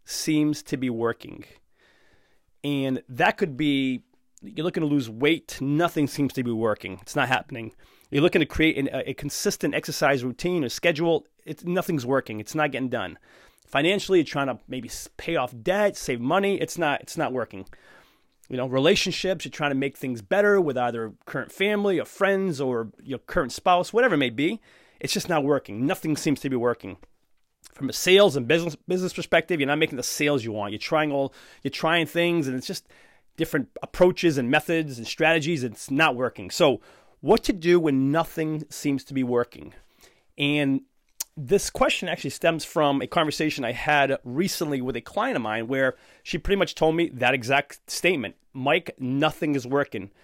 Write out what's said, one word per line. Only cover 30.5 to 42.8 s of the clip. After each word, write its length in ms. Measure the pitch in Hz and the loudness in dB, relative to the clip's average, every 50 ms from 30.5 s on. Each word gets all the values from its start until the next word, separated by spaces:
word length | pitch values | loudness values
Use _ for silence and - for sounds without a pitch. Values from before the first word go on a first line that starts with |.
| 104 | -4
want. 180 | 104 101 101 | -6 -4 -6
You're 80 | 104 104 | -6 -8
trying 320 | - - 160 156 156 151 | -4 -2 0 0 2 2
all, 220 | 139 139 135 131 - - - - - - | 0 -2 -2 -4 -6 -12 -20 -20 -16 -10
you're 100 | - 139 | -8 -8
trying 340 | - - - 160 170 170 160 | -6 -2 0 0 2 2 0
things, 420 | - - 170 170 175 170 170 143 135 | 0 0 0 2 2 2 0 0 0
and 80 | 127 | -2
it's 120 | 127 - - | -4 -6 -8
just 200 | 185 - - _ - - - _ _ _ _ _ _ | -10 -10 -12 _ -20 -20 -20 _ _ _ _ _ _
different 320 | - 160 - - 147 120 - _ - - | -6 -4 -2 -2 -2 -4 -4 _ -14 -14
approaches 540 | - - - 180 180 180 - 180 170 143 135 | -8 2 4 6 6 6 4 2 2 2 2
and 120 | 123 120 | 2 2
methods 480 | 143 151 - - 165 165 160 147 131 117 | 2 2 2 2 0 0 0 -2 -6 -10
and 80 | 110 | -10
strategies. 600 | - - - 160 160 165 165 139 160 170 139 127 | -8 -4 0 2 2 2 2 0 0 -2 -2 -4
It's 260 | 117 104 - - - | -6 -8 -10 -8 -4
not 240 | 135 143 160 151 127 | 2 2 4 4 2
working. 340 | 120 127 117 - - 95 87 | 0 -2 -4 -4 -6 -10 -8
So 300 | - - 175 143 117 - - - - - _ _ _ _ | 2 4 6 6 6 2 -2 -10 -20 -20 _ _ _ _
what 240 | - 143 214 226 - | 2 4 4 4 4
to 100 | - 226 | 0 -4
do 280 | 180 160 175 175 175 | 0 2 4 4 6
when 300 | 160 151 135 131 135 139 | 6 4 4 4 2 2
nothing 520 | 147 165 160 - - 165 160 156 156 151 156 - | 2 0 -2 -2 -4 -4 -4 -4 -4 -6 -8 -10
seems 340 | - - - 147 139 131 - | -12 -6 -2 -2 -2 -2 -4
to 80 | - 139 | -6 -4
be 100 | 135 127 | -2 -2
working? 500 | 123 123 120 120 - - - 76 - - - - _ _ _ - - _ _ _ _ _ - | 0 0 0 0 -2 -6 -14 -18 -18 -20 -20 -20 _ _ _ -20 -20 _ _ _ _ _ -2
And 460 | 143 143 147 147 143 139 135 131 - _ _ _ _ _ _ - - - _ 160 | 0 0 2 2 2 2 0 -2 -4 _ _ _ _ _ _ -14 -14 -14 _ -12
this 300 | 139 120 190 190 - - | -2 0 2 2 2 -2
question 400 | - - 262 - - - 196 170 | -2 0 0 0 0 0 -4 -6
actually 220 | 170 - - 139 | -6 -6 -6 -8
stems 340 | - - - 165 165 151 - | -4 0 0 0 0 0 -4
from 340 | - - 160 | -4 0 2